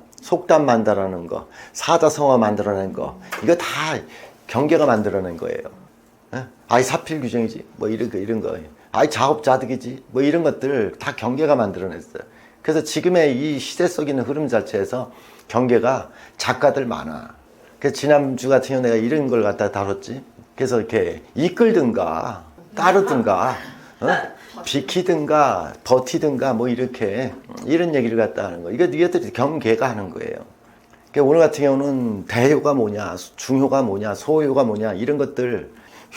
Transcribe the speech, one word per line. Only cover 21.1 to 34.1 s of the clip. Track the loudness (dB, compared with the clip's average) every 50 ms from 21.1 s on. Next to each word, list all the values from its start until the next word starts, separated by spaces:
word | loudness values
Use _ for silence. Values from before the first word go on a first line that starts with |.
| -4 -8 -12 -12 -6
이끌든가, | -2 -2 -2 2 4 4 4 4 4 2 2 0 0 -2 -2 -2 -4 -6 -6 -8 -12 -16 -20 -20 -20 -20 -14 -6
따르든가, | 0 2 4 4 4 4 2 0 0 2 2 2 2 2 -2 -2 -6 -10 -16 -18 -20 -20 -20 -12 -4
어? | -2 -2 0 -2 -4 -8 -12 -18 -20 -20 -18 -14 -8
비키든가, | -4 -4 -4 -4 -2 -4 -2 0 0 0 0 0 2 2 4 4 4 2 -2 -4 -8 -12 -8 0
버티든가, | 2 2 2 2 0 -4 -2 0 0 0 0 -2 -2 -2
뭐, | 0 0 -2
이렇게 | -2 -2 -4 -4 -4 -4 -4 -4 -2 -4 -6 -6 -8 -12 -16 -16 -16 -10 -4
이런 | 0 0 2 2 2 0
얘기를 | 0 0 0 2 0
갖다 | 0 0 -2 -4 -6
하는 | -6 -8 -8 -8
거. | -6
이거, | 0 0 0
이것들이 | 0 2 2 0 2 2 -2 -2 -2 -2
경계가 | -2 -2 0 -2 -2 0 2 2 2 2 -2
하는 | -4 -4 -8 -10
거예요. | -10 -10 -10 -10 -10 -10 -12 -16 -20 _ _ _ -20 _ _ _ _ -20 _ _
그러니까 | 2 4 4 6
오늘 | 6 6
같은 | 6 4 4 2 2
경우는 | 4 4 2 2 0 -2 -2 -2 -2 -4 -6 -6
대효가 | -4 0 4 6 6 6 4 4 2 2
뭐냐, | 2 2 0 -2 -4 -6 -8 -8 -10
수-, | -12 -16 _
중효가 | -10 -4 0 2 2 2 2 2 2
뭐냐, | 0 0 -2 -4 -4 -4